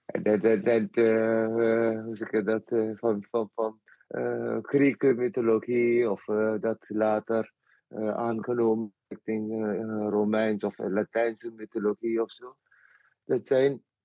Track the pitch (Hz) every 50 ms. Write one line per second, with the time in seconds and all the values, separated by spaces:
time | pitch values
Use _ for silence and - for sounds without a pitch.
0 | _ - - 101 - 104 107 101 90 113 110 104 101 120 117 113 107 98 - 117
1 | 117 113 110 113 113 113 113 113 110 113 113 113 117 113 113 113 113 113 110 110
2 | 110 113 113 101 110 - - 113 98 101 110 107 - - 120 117 110 110 107 101
3 | - 117 107 101 98 - - 117 110 101 _ - 113 110 107 _ _ _ - _
4 | _ - - 123 123 120 120 117 117 117 113 113 113 - - 139 139 139 117 -
5 | - 135 117 117 123 120 - 131 117 113 113 110 - - 123 120 120 120 120 120
6 | 120 110 98 - - - 107 107 110 110 110 107 101 113 110 - _ - 104 107
7 | 107 107 107 107 104 - 113 113 110 - _ _ _ _ _ _ _ - 113 110
8 | 110 107 104 - 117 120 113 110 101 - 120 120 117 113 110 113 113 104 - _
9 | _ - 104 104 - - 110 110 107 107 110 110 110 104 101 90 110 110 110 107
10 | 107 107 98 104 107 104 110 110 110 110 107 98 - 101 - - - 98 95 104
11 | 107 - - 113 117 117 110 - - 117 113 110 107 101 - 113 101 104 101 -
12 | 113 117 113 113 113 110 - - 123 127 127 _ _ _ _ _ _ _ _ _
13 | _ _ _ _ _ - 135 120 - - 139 131 135 143 139 113 _ _ _ _